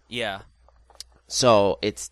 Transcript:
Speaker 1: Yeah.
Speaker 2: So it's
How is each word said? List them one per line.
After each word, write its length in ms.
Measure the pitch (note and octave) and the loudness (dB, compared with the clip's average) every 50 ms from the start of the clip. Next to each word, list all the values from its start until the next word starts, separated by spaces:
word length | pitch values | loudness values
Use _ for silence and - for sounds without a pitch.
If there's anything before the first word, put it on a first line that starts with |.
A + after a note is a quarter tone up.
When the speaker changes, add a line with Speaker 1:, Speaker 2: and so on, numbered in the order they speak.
| _ _ | _ _
Speaker 1:
Yeah. 320 | A2 A#2+ A2+ G#2 G2 G2 - _ _ _ _ _ _ _ _ _ _ - - _ _ _ _ - | -10 -8 -8 -8 -8 -10 -14 _ _ _ _ _ _ _ _ _ _ -20 -20 _ _ _ _ -10
Speaker 2:
So 500 | - - - B2 A2+ G#2 G2+ G2 - - | -4 0 4 4 6 6 4 2 -2 -4
it's 300 | - G#2 - - - - | -6 -6 -6 -8 -14 -16